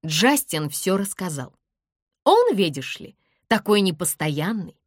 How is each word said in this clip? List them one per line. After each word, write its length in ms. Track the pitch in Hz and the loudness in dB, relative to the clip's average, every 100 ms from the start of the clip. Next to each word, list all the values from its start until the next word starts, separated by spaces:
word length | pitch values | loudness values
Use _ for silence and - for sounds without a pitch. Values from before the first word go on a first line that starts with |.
Джастин 640 | 165 156 233 285 - 156 147 | -4 2 4 2 0 -4 -4
все 280 | - - 190 | -4 -2 0
рассказал. 580 | 196 - 185 143 127 _ _ _ _ _ _ _ | -2 -6 -8 -8 -10 _ _ _ _ _ _ _
Он, 300 | - 440 480 | 4 4 4
видишь 440 | 220 175 139 127 - | 2 0 -2 -10 -14
ли, 160 | - _ _ _ _ | -16 _ _ _ _
такой 320 | - - 208 | -2 4 2
непостоянный. 1000 | 190 151 170 - 156 147 165 220 175 _ | 2 0 -6 -4 -4 -2 -4 -4 -8 _